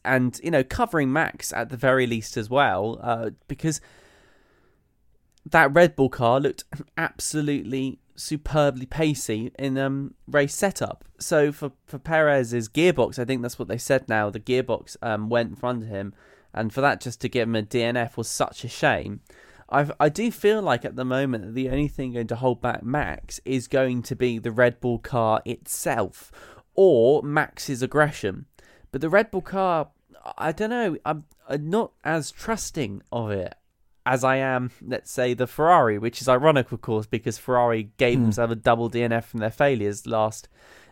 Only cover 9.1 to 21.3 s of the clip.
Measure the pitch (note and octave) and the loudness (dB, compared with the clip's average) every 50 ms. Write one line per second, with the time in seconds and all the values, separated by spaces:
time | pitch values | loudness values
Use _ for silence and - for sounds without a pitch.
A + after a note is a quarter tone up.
9.1 | D3 - - - A2 G#2+ A#2 B2 - - C3+ C#3 C3 C3+ C3+ C3+ C3+ C#3 C#3 - | 0 0 -2 -4 -4 -4 -4 -8 -8 -6 -4 -2 -2 0 -2 -2 -2 -4 -6 -8
10.1 | - _ - - - D3 C#3+ C#3+ - - - G3 F#3 - B2 G2+ - - - - | -12 _ -8 0 2 2 2 2 0 0 -2 -2 0 -2 -6 -6 -8 -10 -16 -20
11.1 | - - - - F3 D3+ D#3 D3+ D3 - D3+ C#3 - _ _ _ - C#3+ - E3 | -16 -12 -4 0 2 4 4 4 2 -2 -8 -10 -12 _ _ _ -16 -12 -6 0
12.1 | E3 D#3+ D#3 D3 C#3+ C3+ B2+ A2+ A#2+ A#2+ A2 G#2+ - D3 E3 F3+ E3 C#3 A#2 - | 2 2 4 4 4 2 0 0 -2 -4 -4 -2 0 2 4 4 4 4 2 0
13.1 | - - A#2+ A2+ C3+ B2 A#2+ A#2+ - - B2 - - B2 - - C#3 C3 C3+ - | 0 -4 -4 -4 -4 -4 -4 -6 -8 -8 -8 -6 -6 -4 0 0 0 0 2 0
14.1 | A2+ G#2+ G#2 G#2 G2+ A2 G#2+ - B2+ B2+ B2+ B2+ A2+ - - - - - - A#2 | 0 2 2 0 -2 -4 -4 0 0 0 0 0 -4 -4 -6 -10 -14 -8 -4 -4
15.1 | G#2+ G#2 G#2+ G#2+ A#2 A#2+ A#2 - - - - B2 B2 A#2 A2 G#2+ G#2 G2 G2 G2+ | -4 -2 -2 0 0 0 0 -2 -4 -6 -6 -4 -4 -4 -6 -8 -8 -8 -8 -10
16.1 | - _ _ _ _ _ _ _ - - A2+ A2 - C3+ C3+ C#3+ A2+ - - B2 | -12 _ _ _ _ _ _ _ -6 -4 -4 -4 -2 0 0 0 0 -2 -6 -10
17.1 | A#2 - - B2 - B2+ A2+ A#2 A#2 A2 G#2+ G2+ - B2 A#2 A#2 A#2+ B2 A#2 A#2 | -10 -8 -6 -4 -2 0 0 0 0 -2 -2 -2 -2 -2 0 0 0 -2 -2 -4
18.1 | - - A2+ - - - C#3+ - - - - A#2+ - - E3 C#3+ A#2 E2+ - - | -4 -8 -8 -6 -4 -4 -4 -4 -6 -10 -12 -12 -6 0 0 2 2 0 -2 -6
19.1 | G2+ - - _ - - - - - - - - - C#3 D3 D3 - - D3 D#3 | -10 -12 -14 _ -20 -20 -20 -20 -20 -20 -8 -2 0 0 0 0 0 2 2 2
20.1 | D3 - A3+ A#3+ - - - G#3 A3 G#3+ G3 D#3+ B2 A#2 - C3+ - B2 B2+ B2+ | 2 0 -2 -4 -2 2 2 2 2 2 2 0 0 0 -2 -6 -6 -4 -4 -2
21.1 | B2+ C3+ C#3 C3+ | 0 0 0 0